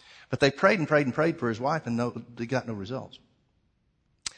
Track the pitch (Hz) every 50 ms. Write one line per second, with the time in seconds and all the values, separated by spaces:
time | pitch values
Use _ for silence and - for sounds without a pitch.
0 | - - - - - - 131 - 143 139 - - - 196 220 190 151 139 156 147
1 | 147 127 120 - 151 170 160 - 127 117 110 107 127 143 160 156 - 120 117 117
2 | 120 120 - 123 - - 120 117 117 117 135 127 - 120 110 101 98 101 131 123
3 | 107 92 - - _ _ _ _ _ _ _ _ _ _ _ _ _ _ _ _
4 | _ _ _ _ - - -